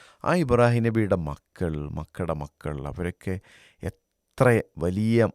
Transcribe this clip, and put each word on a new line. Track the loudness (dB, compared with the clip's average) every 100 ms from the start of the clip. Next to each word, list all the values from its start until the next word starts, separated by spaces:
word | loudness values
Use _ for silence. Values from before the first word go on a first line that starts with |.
| -20 _ -2
ആ | 0
ഇബ്രാഹിം | 2 4 4 4
നബിയുടെ | 2 2 2 0
മക്കൾ, | -2 -8 _ -6 -4 -4 -6
മക്കളുടെ | -8 -10 -8 -6 -6
മക്കൾ, | -8 _ -10 -8 -8
അവരൊക്കെ | -6 -8 -8 -8 -8 -10 -20 _ _
എത്ര | -12 -12 _ _ _ 2 4 4 0 -4
വലിയ | -4 0 2 2 2